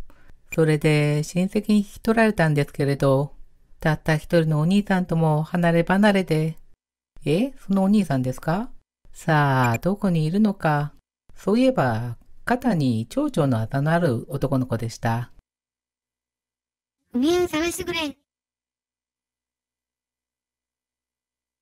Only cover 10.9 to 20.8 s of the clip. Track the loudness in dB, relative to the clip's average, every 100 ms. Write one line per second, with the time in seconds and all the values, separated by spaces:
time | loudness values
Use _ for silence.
10.9 | -8 _ _ -20 -8 0 2 2 2 0
11.9 | 0 -4 -10 -16 -10 -4 -2 0 0 0
12.9 | 0 -2 -4 -2 0 0 0 -2 -2 0
13.9 | 2 0 -2 -6 -6 -2 -2 -2 -4 -6
14.9 | -6 -4 -4 -6 -14 _ _ _ _ _
15.9 | _ _ _ _ _ _ _ _ _ _
16.9 | _ _ -2 0 2 0 -2 -4 -4 -6
17.9 | -6 -6 -10 _ _ _ _ _ _ _
18.9 | _ _ _ _ _ _ _ _ _ _
19.9 | _ _ _ _ _ _ _ _ _